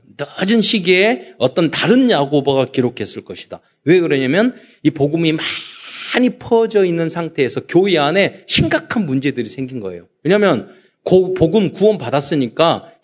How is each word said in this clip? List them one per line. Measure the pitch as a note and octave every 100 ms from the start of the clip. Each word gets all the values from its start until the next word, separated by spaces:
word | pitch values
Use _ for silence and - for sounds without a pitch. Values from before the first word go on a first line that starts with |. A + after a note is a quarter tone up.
| _ G2+
늦은 | C#3+ - F#3 A3+
시기에 | G3 A3 F3 F3+ G#3+ B3+ - -
어떤 | B2+ - E3
다른 | - D#3 B3 B3+
야고보가 | E3 C#3 D3 C#3 C3+ B2+
기록했을 | - B2 A#2+ G2+ A2 -
것이다. | F2 - F2 _ _
왜 | C#3 F3+
그러냐면 | E3 C#3 C3 E3+ B3 - - _
이 | D3
복음이 | C#3+ C#3+ E3 E3
많이 | D#3 D#3 - - - - - - A#3+ B3 -
퍼져 | - A3+ A3+ G#3+ F#3
있는 | E3+ E3
상태에서 | E3 E3 - B2 C3 -
교회 | E3 G3+ E3
안에 | C#3+ F#3 E3+ - -
심각한 | - D#4+ D#4 D#4+ A#3+ E3
문제들이 | C3 C#3 B2+ G#2+
생긴 | - C3 B2+
거예요. | F#2+ F2 F2+ _
왜냐하면 | D3 G#3 G3+ B2 - - _ _
고-, | - F#3 F3+
복음 | - D#3+ G#3 E3+
구원 | - G#3 G3
받았으니까 | A#2+ C#3 C#3+ D#3 A#2+ - E3 G#2+ - _